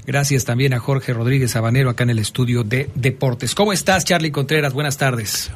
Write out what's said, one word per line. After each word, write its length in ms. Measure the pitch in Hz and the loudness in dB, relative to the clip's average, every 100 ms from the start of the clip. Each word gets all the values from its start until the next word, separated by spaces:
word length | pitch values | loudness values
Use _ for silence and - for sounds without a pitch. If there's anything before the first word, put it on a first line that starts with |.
| - | -4
Gracias 360 | 139 139 139 | 0 2 0
también 300 | - 120 135 | 0 0 2
a 60 | 123 | 0
Jorge 340 | 127 135 - | 0 -2 -2
Rodríguez 380 | 117 117 135 123 | -2 0 2 2
Sabanero 400 | 113 113 127 131 | 0 2 2 2
acá 100 | 117 | 2
en 80 | 120 | 0
el 80 | 113 | 0
estudio 460 | 104 - 120 120 | 0 -2 0 0
de 260 | 107 127 147 147 | 0 -2 -4 -2
deportes. 580 | 127 - 135 117 127 | -2 0 -2 -2 -4
¿Cómo 200 | - 208 | 0 2
estás, 300 | 185 - 190 | 2 2 2
Charlie 280 | 143 175 160 | 2 0 0
Contreras? 420 | 143 139 156 143 | -2 0 0 0
Buenas 240 | 127 147 135 | -2 -4 0
tardes. 540 | 139 117 107 - - | 0 -2 -4 -6 -6